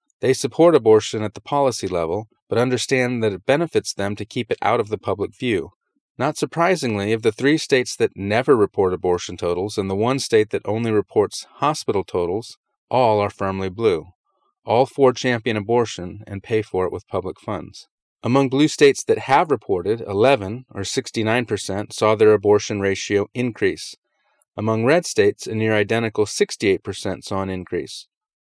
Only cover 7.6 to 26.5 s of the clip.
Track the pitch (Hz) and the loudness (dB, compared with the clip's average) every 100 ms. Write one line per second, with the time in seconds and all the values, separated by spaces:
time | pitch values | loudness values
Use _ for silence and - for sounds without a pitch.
7.6 | - 131 123 - 113 - 98 107 127 127 | 2 0 0 -2 -2 -2 -2 0 4 4
8.6 | 101 - 95 90 90 87 - 90 87 87 | 2 2 0 0 0 -2 -4 -6 -4 -2
9.6 | 101 107 95 98 113 135 - 110 107 101 | -4 -4 -4 0 0 -2 2 2 2 -2
10.6 | - 107 117 107 101 - 98 - - - | -4 -4 0 0 0 2 0 -2 -16 -4
11.6 | 143 151 - 101 - 92 87 98 117 - | -2 -2 -2 -4 -2 -2 -2 -4 -8 -18
12.6 | _ _ - 123 123 107 101 - 98 95 | _ _ -4 0 2 2 0 -4 -4 -4
13.6 | 95 92 113 85 85 _ _ _ _ _ | -6 -2 0 0 -4 _ _ _ _ _
14.6 | - 110 131 - 135 123 127 120 117 107 | 0 2 2 4 2 4 0 -2 -2 -4
15.6 | 101 120 113 - - 101 107 98 - 110 | 0 0 -2 -6 -12 -12 -12 -12 -4 -4
16.6 | 107 92 92 - - 98 92 - - 101 | -2 -4 -4 -6 -8 -8 -6 -10 -10 -10
17.6 | 73 - - _ _ _ 113 131 139 131 | -10 -18 -20 _ _ _ 0 2 2 2
18.6 | 151 - 143 131 - 113 - 135 170 123 | 2 4 4 4 0 -2 2 2 4 0
19.6 | - 92 87 117 110 101 120 135 98 117 | -2 -4 -2 -4 -2 2 4 4 0 -8
20.6 | 131 - 98 - 127 - 110 120 123 104 | -12 -10 -6 -4 -4 -2 0 0 -2 -4
21.6 | - 98 104 - 107 107 107 107 101 104 | -6 -8 -8 0 2 4 6 6 6 2
22.6 | - 104 98 95 - 101 101 123 123 107 | 2 -2 -2 -2 -2 -2 -2 -4 -6 -2
23.6 | 98 80 - - _ _ _ _ _ - | -2 -2 -8 -18 _ _ _ _ _ -6
24.6 | 107 113 117 165 170 - 101 98 - 110 | -2 0 2 2 0 0 2 0 -4 -4
25.6 | 110 107 104 117 113 107 104 - 202 | 0 0 0 0 -2 -2 -2 -2 -4